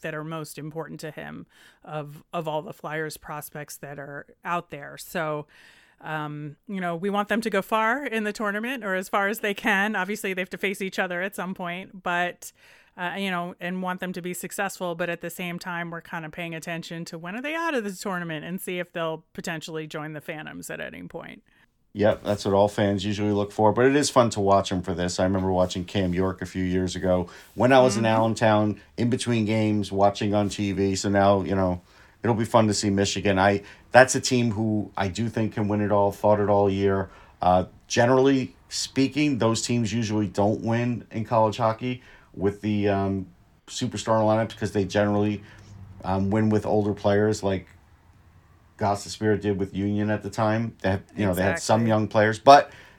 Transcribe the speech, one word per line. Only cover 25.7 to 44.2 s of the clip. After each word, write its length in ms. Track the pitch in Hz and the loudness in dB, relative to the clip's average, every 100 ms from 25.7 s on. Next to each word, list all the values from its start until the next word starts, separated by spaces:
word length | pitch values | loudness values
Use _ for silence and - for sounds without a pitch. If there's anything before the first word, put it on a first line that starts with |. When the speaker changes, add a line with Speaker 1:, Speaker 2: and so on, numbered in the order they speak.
| 95 | -2
Speaker 2:
Cam 280 | 87 104 92 | -4 -2 0
York 280 | 87 95 92 | 0 0 -2
a 40 | 90 | -6
few 180 | 92 | -4
years 320 | 92 92 92 90 | 0 0 -2 -2
ago 320 | 92 90 87 - - | 2 2 0 -10 -14
when 180 | - 120 | 0 6
I 60 | 135 | 8
was 180 | 127 107 | 6 4
in 60 | |
Speaker 1:
Mm-hmm. 140 | 113 110 | 2 4
Speaker 2:
Allentown, 640 | 113 107 110 107 107 101 - - | 2 4 4 4 2 -2 -10 -2
in 120 | 120 | 0
between 360 | 127 120 117 | 0 0 0
games, 480 | 104 110 107 107 95 | 2 2 2 0 -2
watching 420 | 98 101 - 104 | 2 2 2 0
on 140 | 104 101 | 0 0
T 240 | 95 101 | -2 -2
V. 240 | 95 98 95 | 0 0 0
So 120 | 104 | 2
now, 320 | 98 98 101 | 4 6 4
you 120 | 92 | 2
know, 260 | 95 92 90 - - - _ | 0 0 -2 -8 -20 -20 _
it'll 120 | 107 110 | 0 0
be 80 | |
fun 240 | 113 117 110 | 4 4 4
to 60 | |
see 140 | 98 104 | 2 2
Michigan. 480 | 98 101 98 101 95 | 2 2 0 0 4
I, 260 | 101 101 - - - | 4 2 -4 -20 4
that's 240 | - 131 | 6 6
a 60 | 131 | 4
team 320 | - 127 120 | 0 0 0
who 400 | 104 110 107 95 - | 0 -2 -2 -4 -4
I 120 | 95 | -4
do 200 | 95 117 | -2 -4
think 260 | 120 107 | -2 -2
can 120 | - 104 | -2 -2
win 140 | 104 | 0
it 100 | 104 | 2
all, 220 | 101 101 | 2 2
thought 260 | 98 104 104 | 2 2 4
it 100 | 101 | 4
all 220 | 101 101 | 4 4
year. 400 | 98 98 98 92 - - _ | 2 2 0 -4 -12 -20 _
Uh, 220 | 90 92 90 - _ | 4 4 2 -10 _
generally 680 | 120 120 131 135 135 127 - _ | 2 4 6 6 4 0 -10 _
speaking, 680 | - - - 135 143 151 123 | -8 -4 0 0 2 0 2
those 220 | 113 110 | 2 0
teams 320 | - 120 107 | 0 0 0
usually 360 | 113 107 107 101 | -2 0 0 0
don't 320 | 101 101 110 | 2 2 2
win 440 | 113 117 120 113 - | 0 0 0 -4 -6
in 140 | - | -8
college 320 | 110 117 107 101 | 0 2 2 2
hockey 440 | 113 110 123 123 - - _ | 0 0 -6 -8 -12 -20 _
with 280 | - 98 101 | -2 -2 0
the, 280 | 107 104 101 | -2 0 2
um, 380 | 98 98 95 92 - _ _ - | 0 0 -4 -6 -16 _ _ -14
superstar 540 | - 123 104 - 110 | -6 -6 -4 0 2